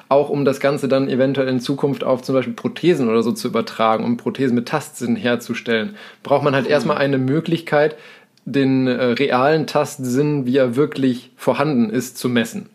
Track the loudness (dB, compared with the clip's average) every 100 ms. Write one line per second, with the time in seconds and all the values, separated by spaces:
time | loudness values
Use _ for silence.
0 | 2 2 2 0 0 2 0 0 0 0
1 | 0 2 2 0 0 -2 -2 -2 0 0
2 | 0 -2 0 0 -2 -4 -6 0 2 2
3 | 2 2 0 -2 -2 -2 -2 0 2 2
4 | 0 -2 -4 -2 0 0 -2 -4 -6 -6
5 | -4 -2 0 -2 -4 -8 -2 -2 -4 -10
6 | -20 -10 0 2 2 2 2 0 2 0
7 | 2 0 0 0 0 -2 0 2 2 -2
8 | -20 -20 _ _ -4 0 2 2 2 0
9 | 0 0 2 2 2 2 0 0 -2 -4
10 | -2 0 0 0 0 2 2 2 0 0
11 | 0 -2 -8 -6 -2 0 2 2 0 -2
12 | -6 -6 -2 0 -2 -6 -14